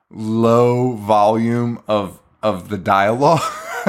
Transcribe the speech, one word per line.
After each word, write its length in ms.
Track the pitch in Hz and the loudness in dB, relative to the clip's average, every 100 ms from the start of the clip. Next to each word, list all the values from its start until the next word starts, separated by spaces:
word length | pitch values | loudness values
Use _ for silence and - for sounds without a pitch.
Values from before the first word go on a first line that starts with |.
| _ | _
low 840 | 87 110 113 113 117 123 123 127 113 | -12 -6 0 2 4 4 2 -2 -4
volume 840 | 101 107 104 110 113 120 120 117 - | 0 2 4 2 0 -2 -4 -6 -4
of, 320 | 107 95 87 _ _ | -2 -2 -10 _ _
of 260 | 110 95 90 | -4 -4 -6
the 100 | 101 | -8
dialogue. 600 | 90 98 101 117 143 160 - - - - | 0 2 2 2 2 2 0 -8 -12 -6